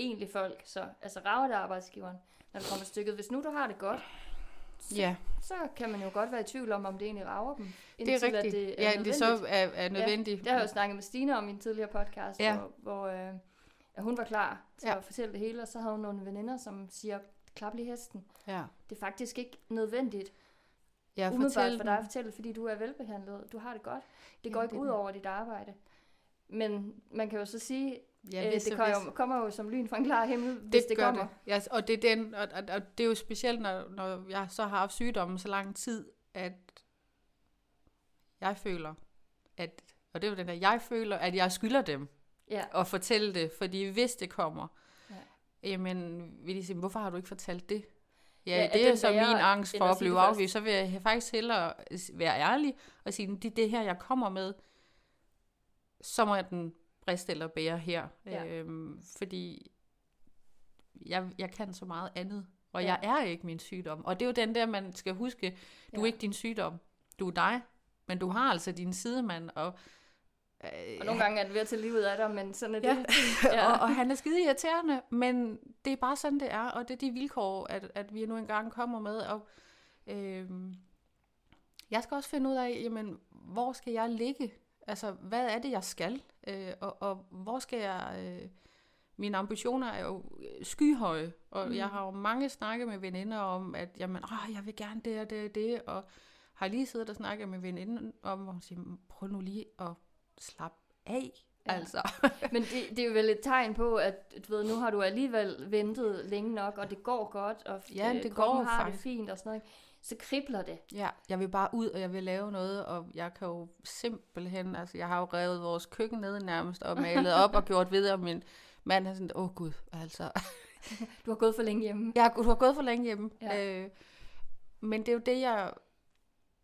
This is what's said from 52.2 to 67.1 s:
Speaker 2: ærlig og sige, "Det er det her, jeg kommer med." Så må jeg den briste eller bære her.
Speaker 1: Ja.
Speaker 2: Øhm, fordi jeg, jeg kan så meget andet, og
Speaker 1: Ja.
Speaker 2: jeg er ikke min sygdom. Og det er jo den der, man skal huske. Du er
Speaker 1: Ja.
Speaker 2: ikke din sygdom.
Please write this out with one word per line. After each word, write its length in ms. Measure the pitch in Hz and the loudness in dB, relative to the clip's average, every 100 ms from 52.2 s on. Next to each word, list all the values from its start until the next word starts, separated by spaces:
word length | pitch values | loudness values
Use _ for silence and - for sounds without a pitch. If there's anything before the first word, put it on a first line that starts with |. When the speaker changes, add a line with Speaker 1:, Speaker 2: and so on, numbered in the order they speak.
| 165 135 | 2 4
Speaker 2:
ærlig 340 | 156 262 294 - - - | 4 4 2 -2 -10 -10
og 80 | - | -6
sige, 240 | 202 196 196 | -4 -4 -4
"Det 80 | 233 | -2
er 40 | |
det 160 | 226 214 | 2 2
her, 120 | 233 | 2
jeg 160 | 208 180 | 0 -2
kommer 300 | - 262 214 | -2 0 0
med." 260 | 190 190 196 - _ _ _ _ _ _ _ _ _ _ _ _ _ | -2 -4 -6 -16 _ _ _ _ _ _ _ _ _ _ _ _ _
Så 240 | - - | -2 2
må 100 | 214 | 4
jeg 160 | 202 185 | 2 0
den 240 | 175 170 - _ _ | -4 -6 -10 _ _
briste 320 | - 180 180 | -2 -2 -2
eller 140 | 156 160 | -4 -4
bære 320 | 160 160 170 | -2 0 0
her. 300 | 165 170 151 - 202 | -2 -4 -4 -12 -10
Speaker 1:
Ja. 200 | 175 165 | -8 -6
Speaker 2:
Øhm, 560 | 165 160 160 160 - 170 - | -8 -8 -10 -10 -14 -16 -10
fordi 540 | 190 185 175 - - _ _ _ _ _ - - - - - - - - - | -8 -6 -8 -12 -18 _ _ _ _ _ -20 -20 -20 -20 -20 -20 -20 -18 -6
jeg, 220 | 180 185 180 | -4 -4 -6
jeg 120 | 185 | -8
kan 240 | 185 202 | -6 -10
så 100 | 180 | -10
meget 260 | 185 170 185 | -10 -8 -8
andet, 320 | 180 185 208 185 _ _ | -6 -6 -8 -12 _ _
og 100 | 185 | -2
Speaker 1:
Ja. 140 | 185 180 | 2 2
Speaker 2:
jeg 160 | 202 285 | 2 2
er 40 | |
ikke 220 | 220 170 175 | 2 -2 -6
min 120 | 165 | -8
sygdom. 460 | - 185 175 156 | -8 -8 -6 -4
Og 160 | 165 185 | -2 0
det 60 | 247 | 0
er 20 | |
jo 40 | 247 220 | 2 2
den 80 | |
der, 120 | 233 226 | 2 2
man 260 | 202 190 | 0 -4
skal 220 | 180 - | -6 -4
huske. 420 | 185 247 247 180 185 - - - | -2 -4 -4 -6 -6 -14 -20 -10
Du 60 | 214 | 0
er 40 | |
Speaker 1:
Ja. 20 | 220 | 0
Speaker 2:
ikke 120 | 226 | 0
din 140 | 214 | -4
sygdom. 460 | 202 226 220 165 170 - _ _ | -4 -4 -2 -4 -4 -14 _ _